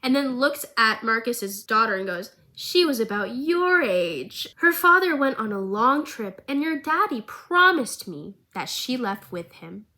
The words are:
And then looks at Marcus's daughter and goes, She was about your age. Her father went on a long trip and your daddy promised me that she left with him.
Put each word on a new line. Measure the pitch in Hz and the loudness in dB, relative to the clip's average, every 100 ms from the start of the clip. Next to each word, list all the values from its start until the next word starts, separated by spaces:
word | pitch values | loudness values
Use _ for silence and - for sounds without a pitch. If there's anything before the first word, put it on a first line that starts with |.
And | 262 | 2
then | 269 277 247 | 2 2 0
looks | 285 285 - - | 0 0 -6 2
at | 226 220 | 2 2
Marcus's | 226 226 233 240 196 202 | 0 -2 -2 -4 -6 -8
daughter | - 220 226 190 | 0 2 2 0
and | 190 | -4
goes, | 175 208 _ _ | -6 -10 _ _
She | - - 359 | -14 -2 2
was | 339 247 | 2 2
about | 214 202 196 | 0 -2 -4
your | 247 302 349 359 359 | -4 -2 2 4 4
age. | 254 180 170 151 131 - - - | 4 2 0 -4 -10 -12 -14 0
Her | 339 | 2
father | 330 349 349 370 294 | 4 6 6 4 0
went | 269 269 | 0 -2
on | 220 | -4
a | 202 | -4
long | 190 208 240 285 | -4 2 2 2
trip | 302 - 202 190 - | -2 -8 -10 -10 -6
and | 277 | -2
your | 311 311 | -2 -4
daddy | - 320 427 254 | -2 0 0 -2
promised | - - - 349 370 339 226 - - | -8 -18 -2 4 4 4 -2 -8 -12
me | 151 156 196 _ | -12 -14 -18 _
that | 196 151 | -10 -8
she | - - 254 | -8 -6 -4
left | 220 196 - | -4 -6 -10
with | 180 170 | -12 -12
him. | - 165 190 214 | -18 -18 -18 -18